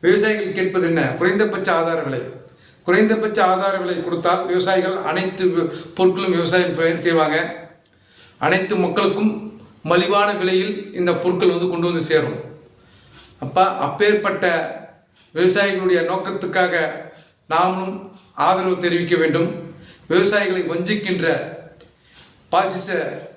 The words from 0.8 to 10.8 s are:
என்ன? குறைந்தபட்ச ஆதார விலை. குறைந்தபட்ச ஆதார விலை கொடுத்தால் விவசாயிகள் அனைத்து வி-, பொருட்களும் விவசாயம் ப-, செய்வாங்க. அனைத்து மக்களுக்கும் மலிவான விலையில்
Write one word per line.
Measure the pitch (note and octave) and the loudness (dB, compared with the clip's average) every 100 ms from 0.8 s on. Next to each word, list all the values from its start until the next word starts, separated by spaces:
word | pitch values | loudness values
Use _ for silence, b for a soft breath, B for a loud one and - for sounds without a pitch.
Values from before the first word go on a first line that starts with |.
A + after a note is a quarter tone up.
| E3+ | 0
என்ன? | E3 | 0
குறைந்தபட்ச | C3+ B2 F3 G3 G#3+ G3 G3 | 0 0 0 2 0 0 0
ஆதார | E3 E3 E3 | 0 0 -2
விலை. | D3 B2+ A#2 - - b b b | -4 -6 -8 -14 -20 b b b
குறைந்தபட்ச | - F#3+ A3 A3 A3 G#3 | 0 2 4 2 0 2
ஆதார | F#3 F#3 G3 F#3+ | 2 2 0 -2
விலை | F3+ E3 | -2 -4
கொடுத்தால் | F3 E3+ E3+ F#3 F3+ | -4 -2 0 0 0
விவசாயிகள் | F3+ F#3 F#3 F3+ - | 0 2 2 2 -2
அனைத்து | D#3 E3 F#3 F3+ F#3 | -2 -2 -2 0 0
வி-, | E3 E3+ B B - | 2 -2 B B 0
பொருட்களும் | F#3 F#3 F#3 | 2 2 0
விவசாயம் | E3+ E3 F3+ F3 | 0 2 2 2
ப-, | D#3 E3 E3 | 2 0 2
செய்வாங்க. | E3 E3 D3+ D#3 E3+ - - - _ b b b b b | 2 2 2 0 -2 -8 -16 -20 _ b b b b b
அனைத்து | D3+ F#3 F#3 G3 | 0 0 0 0
மக்களுக்கும் | F3 G3+ G3 G3+ G#3+ - - - - - | 0 2 0 2 0 -2 -10 -16 -20 -14
மலிவான | D#3 F3 F3+ G3+ G#3 | 0 2 4 2 2
விலையில் | G3 F#3 F#3 G#3+ - | 0 0 0 0 -4